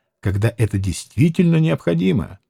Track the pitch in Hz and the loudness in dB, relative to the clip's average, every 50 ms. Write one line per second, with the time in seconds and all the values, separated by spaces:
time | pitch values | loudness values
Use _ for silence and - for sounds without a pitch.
0 | _ _ _ _ - 101 95 101 104 117 - - 117 104 - 98 95 95 80 - | _ _ _ _ -4 -4 -2 0 0 -2 0 0 -2 -2 -2 -2 -2 -2 -4 -6
1 | - - - - 143 170 165 - 180 170 165 160 160 160 160 - - 170 170 165 | -8 -10 -2 0 0 2 2 2 2 2 4 2 2 2 0 -2 -2 -2 -2 0
2 | 180 190 180 - - - 98 - _ _ | 0 0 0 0 -2 -6 -10 -20 _ _